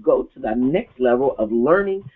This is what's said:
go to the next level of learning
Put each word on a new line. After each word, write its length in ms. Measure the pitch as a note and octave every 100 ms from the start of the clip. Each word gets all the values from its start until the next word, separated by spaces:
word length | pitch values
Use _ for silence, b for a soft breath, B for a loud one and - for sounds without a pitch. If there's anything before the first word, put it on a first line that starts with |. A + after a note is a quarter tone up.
go 220 | D3+ B2+ B2+
to 60 | -
the 140 | B2+
next 440 | A#2 B2+ F3 A#3+ -
level 360 | B2 B2 C3+ -
of 140 | A2
learning 500 | A#2 B2+ F#3 G3+ G3 -